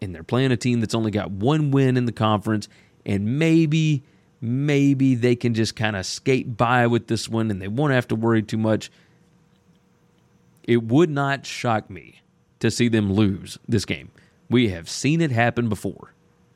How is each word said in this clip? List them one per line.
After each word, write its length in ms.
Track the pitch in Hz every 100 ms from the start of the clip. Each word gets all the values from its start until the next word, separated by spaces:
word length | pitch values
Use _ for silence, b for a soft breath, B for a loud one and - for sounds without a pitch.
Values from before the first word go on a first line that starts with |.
and 140 | 98
they're 80 | 80
playing 300 | 82 120 135
a 40 | 120
team 240 | 123 120
that's 140 | 107
only 160 | 113 110
got 200 | 101 87
one 400 | 95 117 156 147
win 240 | 139 131 127
in 100 | 120
the 60 |
conference, 560 | - 110 107 110 107 - b b b
and 360 | - 101 104 139
maybe, 640 | 160 160 160 160 156 143 b b b _
maybe 760 | 117 127 147 139 139 135 135 123
they 180 | 120
can 180 | 120 120
just 220 | 113 110
kinda 300 | - 110 101
skate 520 | 92 - - 131 131 110
by 300 | 117 123 120
with 220 | 120 -
this 200 | 113 -
one, 220 | 113 113
and 100 | 95
they 80 | 95
won't 240 | 113 151
have 140 | 127 -
to 80 |
worry 280 | 113 113 113
too 140 | 104 110
much. 320 | 110 107 - b b b b _ _ _ _ _ _ _ _ _ _ _ _ _
It 220 | - 120
would 260 | 113 131 175
not 340 | 143 139 135
shock 460 | - - 123 110 -
me 300 | 90 57 - _ _ _ _
to 100 | 113
see 180 | - 120
them 220 | 110 101
lose 480 | 98 104 92 85 - -
this 200 | 110 -
game. 240 | 76 - b b b _
We 180 | 120 113
have 180 | 87 82
seen 340 | - 135 165
it 80 | 160
happen 400 | 117 117 120 120
before. 420 | 101 98 - - _ _ _ _